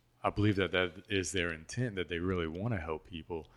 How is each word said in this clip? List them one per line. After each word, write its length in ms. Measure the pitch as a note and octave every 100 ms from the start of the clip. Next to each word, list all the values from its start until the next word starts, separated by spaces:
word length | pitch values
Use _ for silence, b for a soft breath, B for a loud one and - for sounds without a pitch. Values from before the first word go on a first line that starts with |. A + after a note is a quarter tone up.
| _ _
I 80 | G2
believe 260 | F#2+ G#2 F#2+
that 160 | F2
that 200 | F2+ F2+ F#2+ -
is 240 | G2 F2
their 200 | F#2+ F2
intent, 420 | D#2+ D#2+ A#2 B2 F#2+
that 120 | F2
they 100 | E2+
really 280 | F#2 F2+ E2
wanna 320 | E2+ A2+ G2+
help 300 | D#2+ D#2 -
people. 380 | E2+ - E2 -